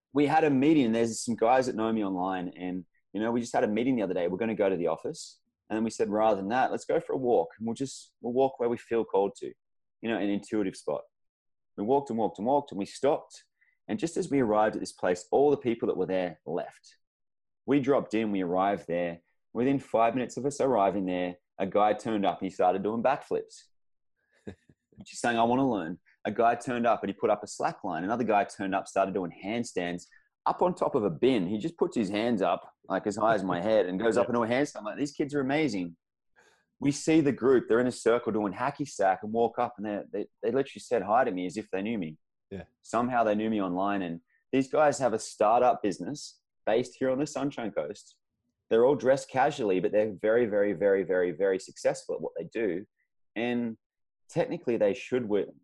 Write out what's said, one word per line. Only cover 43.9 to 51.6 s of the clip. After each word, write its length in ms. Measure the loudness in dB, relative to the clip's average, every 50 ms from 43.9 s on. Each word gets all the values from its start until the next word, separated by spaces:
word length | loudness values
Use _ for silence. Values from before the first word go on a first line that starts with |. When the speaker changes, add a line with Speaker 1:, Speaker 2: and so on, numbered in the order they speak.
| -2 -2
Speaker 1:
And 180 | -4 -6 -8 -10 _ _ _ _ _ -2
these 180 | 0 0 0 0
guys 300 | 2 2 4 4 2 2
have 140 | 0 0 0
a 60 | -2
startup 600 | -6 -6 -2 0 2 4 4 6 4 4 2 2
business 580 | -2 -4 -4 -4 -8 -10 -10 -10 -12 -16 -18 _ _ _ _ _ -2
based 300 | 0 0 0 0 -2 -6 -4
here 120 | -2 -2
on 100 | 0 -2
the 60 | -2 -4
Sunshine 420 | -4 -4 -4 -4 -6 -6 -8 -6
Coast. 460 | -4 -4 -6 -6 -8 -14 -16 -20 _ _ _ _ _ _ _ _ _ _ _ 2
They're 160 | 4 4 6
all 120 | 4 4
dressed 340 | 4 4 4 2 2 0 -2
casually, 480 | 0 2 2 2 0 0 0 2 2 2
but 140 | 2 2
they're 200 | 2 2 2 0 -2 -2
very, 260 | 2 4 4 4 4
very, 260 | 2 2 2 2 2
very, 320 | 2 2 4 4 4 4 2
very, 260 | 2 2 2 2 0
very 300 | 0 0 0 0 0 0